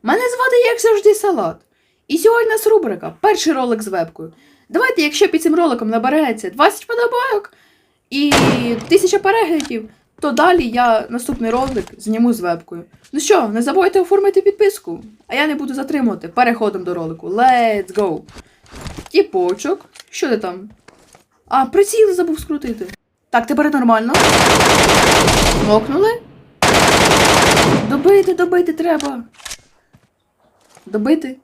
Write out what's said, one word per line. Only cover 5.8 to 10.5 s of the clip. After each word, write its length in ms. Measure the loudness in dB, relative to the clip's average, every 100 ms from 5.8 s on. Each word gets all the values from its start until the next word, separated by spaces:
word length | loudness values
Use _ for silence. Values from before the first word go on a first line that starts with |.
| -2
набереться 600 | -2 0 0 0 -4 -8
двадцять 340 | 0 0 0
вподобайок 680 | -6 -2 0 -2 -2 -4 -6 _ _ _ _ _ _
і 240 | -2 0 2 2 0 -2 -6 2
тисяча 320 | 2 4 0
переглядів, 680 | 2 0 0 -2 -4 -8 -10 _ _ _
то 120 | -2
далі 360 | 2 2